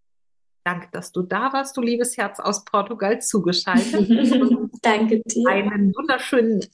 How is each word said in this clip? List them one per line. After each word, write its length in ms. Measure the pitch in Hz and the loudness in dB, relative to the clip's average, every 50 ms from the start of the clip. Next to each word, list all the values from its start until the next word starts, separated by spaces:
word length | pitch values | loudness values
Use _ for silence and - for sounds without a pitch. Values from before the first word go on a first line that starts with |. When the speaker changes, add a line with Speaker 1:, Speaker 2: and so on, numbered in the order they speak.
| _ _ _ _ _ _ _ _ _ _ _ _ - | _ _ _ _ _ _ _ _ _ _ _ _ -6
Speaker 1:
danke, 240 | 175 180 175 175 - - | -6 -6 -6 -8 -12 -12
dass 200 | - 180 - - | -12 -12 -8 -6
du 100 | 180 180 | -6 -4
da 300 | 180 185 196 233 269 269 | -2 -2 -4 -2 -2 -4
warst, 240 | 269 277 269 - | -4 -4 -6 -6
du 40 | - | -4
liebes 360 | 240 233 240 240 240 240 - | -2 -2 0 0 -2 -2 -4
Herz 240 | - 214 202 - - | -4 -6 -6 -6 -6
aus 240 | - - 208 208 - | -4 -4 -4 -4 -4
Portugal 580 | - - 208 196 202 233 220 208 196 226 - - | -2 -2 -2 0 -2 -4 -4 -2 -2 -2 -2 -2
zugeschaltet. 840 | - - 214 170 175 180 180 - - 185 - - - - 214 202 190 | -2 0 0 0 0 0 0 0 0 2 2 2 2 0 2 2 4
Speaker 2:
<laughs> 760 | 226 226 269 233 247 254 269 233 233 - - - - - - | 4 4 4 4 4 4 4 4 2 2 0 -4 -6 -2 0
Danke 400 | 240 214 208 220 220 226 220 - | 2 2 2 2 2 2 0 0
dir. 240 | - - 233 233 214 | -2 -2 0 2 2
Speaker 1:
Einen 460 | 190 196 202 208 214 208 202 196 185 | 2 2 0 0 0 2 2 2 2
wunderschönen 720 | 262 285 320 262 247 - - - 254 226 226 220 196 - - | 0 -2 -2 -2 -2 -2 0 0 2 2 2 2 0 -2 -4